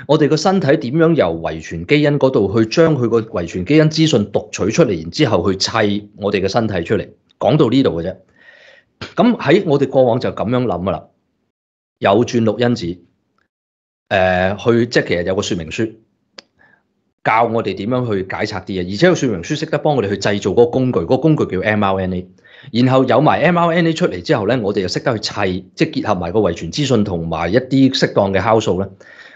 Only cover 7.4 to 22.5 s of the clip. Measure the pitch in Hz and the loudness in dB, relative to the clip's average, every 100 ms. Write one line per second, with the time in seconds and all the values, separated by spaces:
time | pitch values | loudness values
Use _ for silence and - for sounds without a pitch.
7.4 | 101 147 127 131 120 82 85 - _ _ | 0 2 2 2 0 0 -6 -10 _ _
8.4 | - - - - _ - - - 226 226 | -20 -20 -20 -20 _ -18 -12 2 2 2
9.4 | 135 180 190 143 131 139 123 120 104 - | 4 2 4 0 2 2 2 2 -2 -4
10.4 | 95 123 123 87 95 78 - _ _ _ | -2 0 -2 -2 -4 -6 -8 _ _ _
11.4 | _ _ _ _ _ - 107 104 117 120 | _ _ _ _ _ -4 2 2 2 0
12.4 | 110 104 120 117 85 90 _ _ _ _ | 0 0 0 -2 -4 -10 _ _ _ _
13.4 | _ _ _ _ _ _ - 101 92 90 | _ _ _ _ _ _ -2 2 2 2
14.4 | 92 104 123 117 120 160 - 87 87 95 | 0 -2 0 2 2 0 0 -2 -2 -2
15.4 | 101 95 78 - 110 - _ _ _ - | -2 -4 -6 -6 -6 -6 _ _ _ -20
16.4 | - _ _ _ _ _ _ _ - 110 | -20 _ _ _ _ _ _ _ 0 2
17.4 | 117 113 107 95 101 127 120 98 - - | 2 0 -4 -6 -4 -2 -2 -4 -4 -6
18.4 | 107 95 95 95 90 101 175 170 135 92 | -6 -6 -8 -6 -4 2 2 2 0 -4
19.4 | 85 151 - 147 156 139 98 98 110 101 | -4 -6 -4 -2 0 0 -2 -2 -2 -2
20.4 | 101 92 117 131 127 95 85 127 160 151 | 0 2 2 2 0 -2 0 0 2 2
21.4 | 107 92 92 107 98 95 92 92 90 _ | 0 -2 -2 0 0 0 -2 -4 -8 _
22.4 | _ | _